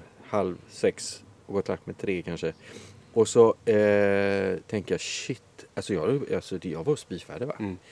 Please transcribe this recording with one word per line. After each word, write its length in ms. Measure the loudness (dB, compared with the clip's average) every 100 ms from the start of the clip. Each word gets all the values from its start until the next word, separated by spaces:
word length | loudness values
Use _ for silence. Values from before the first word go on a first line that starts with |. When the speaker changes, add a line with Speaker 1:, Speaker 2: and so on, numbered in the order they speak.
| -12 -20 -4
Speaker 1:
halv 300 | -2 -2 -4 -14
sex 540 | 0 0 0 -8 -14 -18 -20 -6
och 80 |
går 80 | -4
tillbaka 200 | -2 -6 -8
med 120 | -8
tre 240 | -4 -4
kanske. 320 | -4 -6 -6 -8 -16 -20 -20 -20 -2
Och 140 | 2 4
så, 200 | 8 6 6 2
eh, 920 | 4 6 6 4 4 2 0 -2 -4 -4
tänker 260 | -6 -2
jag, 80 | -4
shit, 640 | -4 -8 -8 -10 _ -20 -16
alltså 200 | -10 -4
jag, 400 | -2 0 0 -2
alltså 240 | -4 -4 -8
det, 120 | -6
jag 140 | -4
var 120 | -2 -4
spyfärdig, 520 | -4 -12 -10 -8 -8
va? 80 | -6
Speaker 2:
Mm. 180 | -6 -8 -14